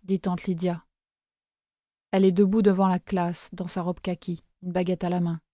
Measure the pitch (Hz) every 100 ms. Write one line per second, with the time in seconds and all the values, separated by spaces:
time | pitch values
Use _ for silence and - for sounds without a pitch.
0 | 180 190 - 180 - 175 180 170 _ _
1 | _ _ _ _ _ _ _ _ _ _
2 | _ 196 190 180 202 214 202 190 190 180
3 | - 190 175 170 - 180 175 - 170 175
4 | - 175 - 170 _ _ 180 175 180 180
5 | 180 180 175 165 _